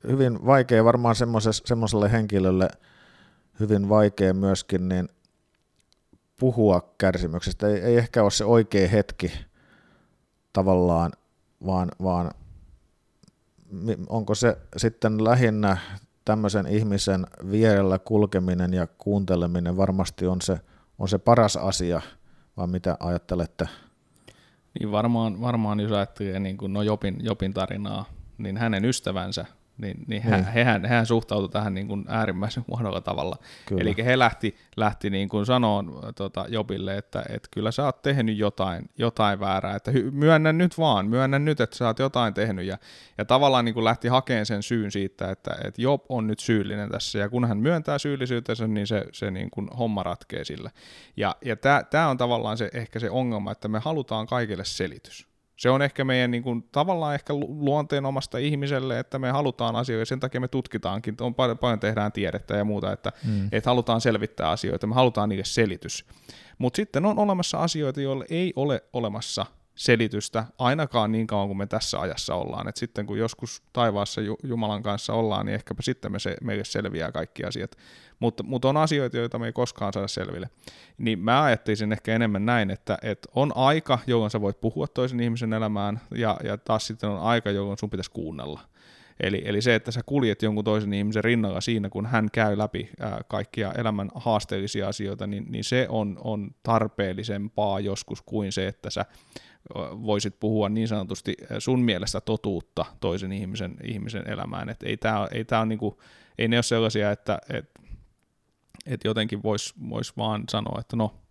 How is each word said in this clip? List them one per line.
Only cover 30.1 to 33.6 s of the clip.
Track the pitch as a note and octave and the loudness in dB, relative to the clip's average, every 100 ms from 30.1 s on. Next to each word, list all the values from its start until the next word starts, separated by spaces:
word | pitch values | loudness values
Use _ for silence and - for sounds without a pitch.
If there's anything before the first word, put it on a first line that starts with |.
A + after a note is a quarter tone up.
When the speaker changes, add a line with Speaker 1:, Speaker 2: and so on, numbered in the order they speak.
| G#2+ | -4
Speaker 2:
hä-, | A2+ G2 | 2 2
Speaker 1:
Niin. | F#2+ | 2
Speaker 2:
hehän, | A#2 B2 G#2 | 2 4 2
hehän | G2 A#2+ A2+ | 2 2 4
suhtautui | A#2 - G#2 G2 | 2 2 -2 0
tähän | G#2 G#2+ | -2 -2
niin | F#2+ G#2 | -4 -4
kuin | G2+ - | -6 -4
äärimmäisen | A2+ A2 F2+ G#2 B2 A#2+ | -2 -2 -2 -4 -4 -6
huonolla | A#2 A2 F#2 | -4 -2 -4
tavalla. | - - D2+ - - - | -4 -4 -4 -6 -12 -20